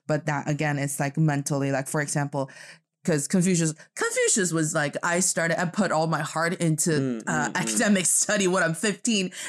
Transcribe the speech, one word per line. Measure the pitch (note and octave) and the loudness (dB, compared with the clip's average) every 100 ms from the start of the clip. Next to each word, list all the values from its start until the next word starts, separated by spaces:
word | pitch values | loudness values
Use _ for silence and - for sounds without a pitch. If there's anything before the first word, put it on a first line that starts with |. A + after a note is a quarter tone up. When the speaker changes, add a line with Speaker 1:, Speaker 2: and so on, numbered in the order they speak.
| - | -4
Speaker 1:
But | D3+ D#3 | -2 -2
that, | C#3+ - | -2 -2
again, | D3 D3+ C#3+ | -2 0 0
it's, | C#3 - | -2 -2
like, | C#3+ D3 | -2 2
mentally, | D#3 C#3+ C#3 C#3 C#3 | 2 2 0 -2 0
like, | C3+ C3+ | -2 -2
for | D#3 | -4
example, | C#3 D3+ C#3 C#3+ C3+ - - - _ _ | -2 -2 -2 -2 -6 -8 -20 -20 _ _
'cause | - D3 - | 0 0 2
Confucius, | F#3+ F3 E3+ D#3+ D#3 - - | 2 4 2 0 -2 -10 -4
Confucius | A#4 B4 A#4 - F3+ | -2 0 0 2 0
was | D#3+ D#3 | 0 0
like, | D#3 C#3+ - | 0 -2 -2
"I | F3 F3 | -2 0
started, | F3+ - E3 E3 | 0 0 0 0
I | F3 | 0
put | G#3 F#3 | 0 0
all | D#3 E3 | 2 0
my | D#3 | 0
heart | D3+ D#3+ E3 D#3+ | -2 -2 -2 0
into, | E3+ D#3 F3 | 0 2 2
Speaker 2:
Mm, | D3+ C3+ A#2 - | 2 0 -2 -2
Speaker 1:
uh, | D#3 C#3 | -2 0
Speaker 2:
mm, | |
mm. | F3+ | -2
Speaker 1:
academic | G3+ G#3+ A3 G3 E3+ | -2 0 2 4 2
study | - - G#3 F#3 | 0 2 2 2
when | F#3 | 2
I'm | E3 | 2
fifteen." | E3 A3 G3 - G#3 F#3 - | 0 -2 -2 0 0 -2 -6